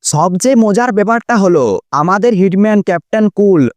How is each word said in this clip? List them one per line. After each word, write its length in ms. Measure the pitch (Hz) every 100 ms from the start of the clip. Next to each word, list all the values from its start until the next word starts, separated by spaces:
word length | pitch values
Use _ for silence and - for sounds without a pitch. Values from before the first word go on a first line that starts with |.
সবচেয়ে 520 | - 147 175 180 254
মজার 380 | 262 220 202 247
ব্যাপারটা 440 | 196 208 233 - 233
হলো, 440 | 196 165 120 92 _
আমাদের 440 | 135 160 196 185
হিটম্যান 480 | 196 190 185 214 214
ক্যাপ্টেন 460 | 185 175 _ 220 214
কুল 400 | - 202 180 123